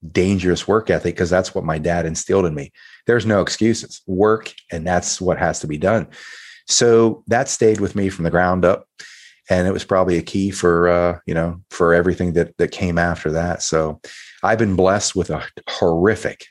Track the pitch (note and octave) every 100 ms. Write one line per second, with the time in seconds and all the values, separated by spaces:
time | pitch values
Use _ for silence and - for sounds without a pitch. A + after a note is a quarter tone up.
0 | E2 D#2 F#2 G2 F2+ E2+ - G#2+ A2 E2
1 | F2 E2+ F2 F2+ F#2 F#2+ D#2+ D#2+ E2 F2
2 | E2 D#2+ - F#2+ F2+ D2 C#2+ _ - -
3 | - A#2+ A2 G2+ F2 - A2 A2+ - -
4 | - F#2 G#2+ A2 - - - E2+ D#2+ F2+
5 | - - F2+ E2 E2+ D2+ D#2 D2+ F#2 A2
6 | D#2 - - - - - - - A#2+ A2+
7 | A2+ - - A#2 A2 - A2+ G#2 G2 G#2
8 | G2 F#2 E2 E2+ F2+ F#2 F2 G#2 - -
9 | - - - _ - F#2 F2+ G2 - F#2+
10 | F#2 E2+ E2 G2+ G2 F#2+ F2+ E2+ F2 F2
11 | F2 E2+ - E2 E2+ F2 - - F2 E2+
12 | F2 - F2+ E2+ E2+ - F2 - F2+ E2+
13 | F2 E2+ D#2 D#2+ F2 E2 - E2 D#2 D2
14 | - - - - F#2+ A2 A2 F#2 F#2 G2+
15 | - F#2+ F2 D#2 - - - - F2+ E2
16 | G2 G#2+ - - -